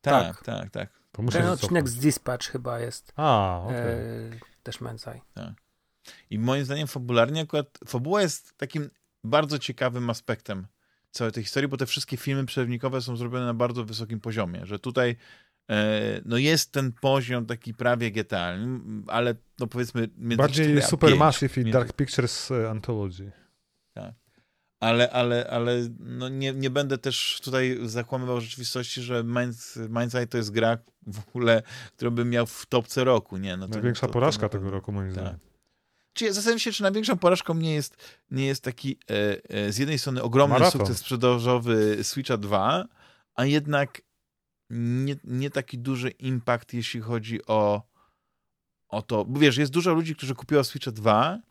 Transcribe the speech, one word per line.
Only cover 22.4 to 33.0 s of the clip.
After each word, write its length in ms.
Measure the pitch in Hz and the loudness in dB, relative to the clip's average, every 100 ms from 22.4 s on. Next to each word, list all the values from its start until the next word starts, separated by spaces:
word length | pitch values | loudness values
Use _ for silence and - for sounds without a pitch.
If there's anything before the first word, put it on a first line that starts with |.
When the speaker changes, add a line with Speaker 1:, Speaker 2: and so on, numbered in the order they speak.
| - | -4
Speaker 3:
e, 200 | 127 113 | -2 -2
Anthology. 640 | 107 - 113 101 90 98 - _ _ _ _ _ | -4 -4 -4 -4 -8 -16 -18 _ _ _ _ _
Speaker 1:
Tak. 200 | - 98 117 _ _ _ _ _ _ | -16 -16 -18 _ _ _ _ _ _
Ale, 300 | 113 117 123 | 2 4 4
ale, 400 | 127 120 120 117 | 4 2 2 0
ale 380 | 120 120 123 120 117 | -2 0 0 -2 -8
no 300 | 123 123 127 | -12 -8 -6
nie, 240 | 135 135 | -4 -4
nie 180 | 135 135 | -2 0
będę 280 | 131 143 135 | 0 0 -2
też 420 | 139 120 - - | -2 -2 -4 -4
tutaj 340 | - 131 127 123 | -2 0 0 0
zakłamywał 580 | 117 113 117 131 127 123 | -4 -6 -4 -6 -2 -4
rzeczywistości, 640 | 113 127 120 127 120 - | -4 -10 -6 -6 -6 -8
że 220 | 120 120 | -4 -2
Mind's, 640 | 117 123 123 117 - - 113 | -2 -2 -2 -6 -14 -10 -6
Mind's 300 | 117 120 123 | -2 -2 -2
Eye 80 | 120 | -2
to 100 | 123 | -2
jest 140 | 107 | -2
gra 280 | 107 113 113 _ _ - | 2 2 2 _ _ -14
w 220 | 104 - | -12 -10
ogóle, 340 | 123 120 113 - - - _ | 0 4 4 2 -16 -18 _
którą 140 | 120 | -2
bym 200 | 120 120 | 0 2
miał 160 | 120 117 | 2 0
w 200 | - - | -4 0
topce 380 | 127 113 - | 0 2 0